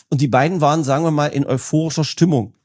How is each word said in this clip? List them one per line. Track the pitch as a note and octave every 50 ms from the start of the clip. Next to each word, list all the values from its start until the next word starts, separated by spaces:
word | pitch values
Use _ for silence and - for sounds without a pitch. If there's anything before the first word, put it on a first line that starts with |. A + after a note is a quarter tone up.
| - _
Und | D#3 B2+
die | D3
beiden | C3 A2 B2+ C#3 E3+ F#3+ F3
waren, | D3+ C#3+ D3+ E3
sagen | D3+ C3 C3+ D3 E3+
wir | E3
mal, | D3+ D3 D3 D3
in | - C3+ C#3
euphorischer | - B2+ B2 - - - D#3 D#3+ D#3+ - E3+
Stimmung. | D3+ - - - E3 E3 D#3 B2 G2+ - - _